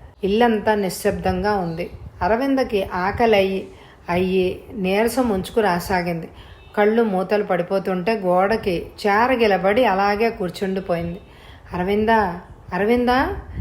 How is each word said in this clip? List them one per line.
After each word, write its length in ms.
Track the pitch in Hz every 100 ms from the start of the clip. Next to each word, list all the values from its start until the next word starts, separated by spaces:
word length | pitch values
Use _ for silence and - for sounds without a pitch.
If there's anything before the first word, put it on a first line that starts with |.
| - -
ఇల్లంతా 500 | 190 208 240 214 220
నిశ్శబ్దంగా 800 | 208 190 - 208 180 185 185 202 208
ఉంది. 340 | 170 165 175 - - -
అరవిందకి 640 | 180 226 277 269 240 208
ఆకలి 520 | 190 185 185 208 233 202
అయ్యి, 320 | 190 190 - - - - -
అయ్యి 520 | 175 185 185 180 - -
నీరసం 560 | 220 185 202 226 233 247
ముంచుకు 320 | 196 180 240
రాసాగింది. 680 | 208 175 - 190 175 170 165 - - - - -
కళ్ళు 260 | 208 226
మూతలు 400 | 226 185 185 208
పడిపోతుంటే 720 | 196 180 175 196 190 185 180
గోడకి 720 | 226 185 180 196 220 208 170 - - 208
చేరగిలబడి 800 | 202 240 254 220 185 185 208
అలాగే 460 | 240 190 202 208 233
కూర్చుండిపోయింది. 880 | 226 180 - 190 190 190 170 170 180 - - - - -
"అరవిందా, 680 | 180 180 208 214 226 196 175 - - -
అరవిందా?" 640 | 180 208 240 240 247 320 392 - -